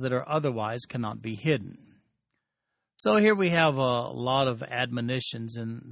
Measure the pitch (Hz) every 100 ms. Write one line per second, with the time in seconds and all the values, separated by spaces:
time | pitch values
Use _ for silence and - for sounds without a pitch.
0 | 127 127 131 156 147 113 107 123 - 123
1 | 110 110 110 104 156 135 95 - - _
2 | _ _ _ _ _ _ _ _ _ -
3 | 214 214 214 202 180 170 160 135 127 123
4 | 123 123 123 135 131 113 - 123 123 120
5 | 117 127 - 117 113 113 113 117 123